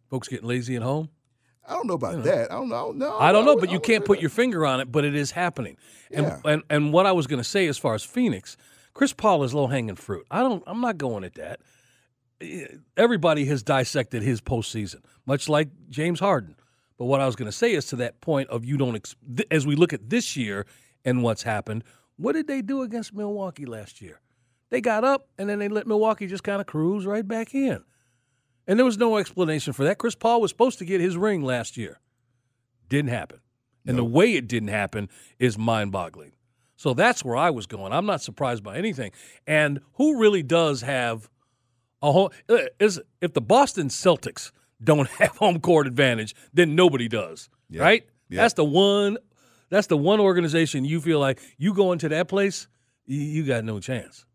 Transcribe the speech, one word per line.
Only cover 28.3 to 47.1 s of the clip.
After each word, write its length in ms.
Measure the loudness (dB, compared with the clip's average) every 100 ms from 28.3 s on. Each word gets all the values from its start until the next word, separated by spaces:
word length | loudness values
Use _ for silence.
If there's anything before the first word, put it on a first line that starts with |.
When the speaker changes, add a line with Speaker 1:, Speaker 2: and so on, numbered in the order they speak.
| _ _ _ 0
Speaker 1:
And 120 | 4
there 60 | 4
was 120 | 4
no 180 | 2 2
explanation 560 | 0 -2 0 -2 -4
for 120 | -2
that. 140 | 0 0
Chris 180 | -4 -2
Paul 240 | 2 2
was 100 | 2
supposed 280 | 2 0 0
to 40 |
get 160 | -4 0
his 160 | 0 0
ring 260 | -2 0
last 340 | -2 -4 -4 -10
year. 240 | -12 -12 _ _ _ _ _ _ _ _ -2
Didn't 220 | -2 0
happen. 280 | -4 -8 -16 _ _ _ _ -4
And 100 | -2
Speaker 2:
Nope. 100 | 2
Speaker 1:
the 40 |
way 220 | 6 6
it 140 | 4 -2
didn't 220 | -4 -2
happen 380 | -4 -4 -4 -8 -12 -14 0
is 180 | 0 0
mind-boggling. 760 | -2 0 -2 -4 -8 -12 -20 _ _ _ _
So 180 | _ -2
that's 300 | 2 2 2
where 120 | -2 0
I 140 | 0
was 160 | 0 -6
going. 260 | -12 -4
I'm 140 | -4 -2
not 140 | -4
surprised 420 | -6 -6 -4 -4
by 120 | -8 -6
anything. 360 | -6 -6 -10 -14 -20 -14 0
And 340 | 2 2 -2 _
who 240 | 2 2 6
really 220 | 4 4
does 380 | 2 2 2 0
have 480 | -2 -2 -2 -4 -10 _ _ _ _ _ _ -4
a 80 | 2
home, 200 | 4 2 -2 2
uh, 100 | 2 2 2
is, 200 | 2 0 -12 -8
if 120 | -4
the 60 | -2
Boston 460 | 4 4 4 0 -4
Celtics 640 | 0 2 2 0 -12 -18 _ _ -2
don't 260 | 2 4 2
<laughs> 120 | 2
have 160 | 2 4
home 240 | 2 2
court 260 | 4 4 4
advantage, 480 | 2 2 2 -4 -12 -2
then 220 | 2 4
nobody 320 | 6 4 4
does, 420 | -2